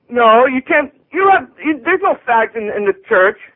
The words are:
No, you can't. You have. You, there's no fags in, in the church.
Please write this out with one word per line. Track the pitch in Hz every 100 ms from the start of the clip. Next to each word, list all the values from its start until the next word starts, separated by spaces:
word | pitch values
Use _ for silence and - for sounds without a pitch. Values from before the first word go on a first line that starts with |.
| -
No, | 240 226 226 262
you | 262
can't. | - 311 277 _ _
You | 320 392
have. | 381 254 -
You, | 294 294
there's | 277 359
no | 381 285 -
fags | 226 220
in, | 226
in | 208 208
the | 202 190 -
church. | 202 190 214 -